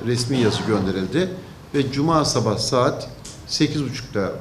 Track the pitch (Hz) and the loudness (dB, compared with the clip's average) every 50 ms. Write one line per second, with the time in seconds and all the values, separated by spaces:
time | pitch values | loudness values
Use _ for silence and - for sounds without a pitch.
0 | - 117 123 120 123 120 139 127 117 104 - - - 113 110 101 98 95 90 95 | -2 0 0 0 0 0 2 4 4 4 2 2 0 2 2 2 2 0 0 -2
1 | 95 92 - 160 185 180 - - - - - - - - - 143 135 - - 139 | -2 0 0 0 0 0 -4 -10 -12 -14 -16 -18 -16 -2 0 0 0 0 0 0
2 | 147 165 165 156 143 - - 127 113 110 101 107 - - 139 127 123 147 156 - | 2 4 4 4 4 4 2 2 2 2 2 0 0 2 2 4 4 4 2 -2
3 | - - - - - - - - - - - - 156 143 147 151 139 120 - - | -8 -10 -12 -14 -16 -16 -16 -16 -10 -8 0 0 0 2 2 -2 -2 -4 -4 -8
4 | - - - 104 95 87 - - | -10 -4 -2 -2 -2 -2 -4 -6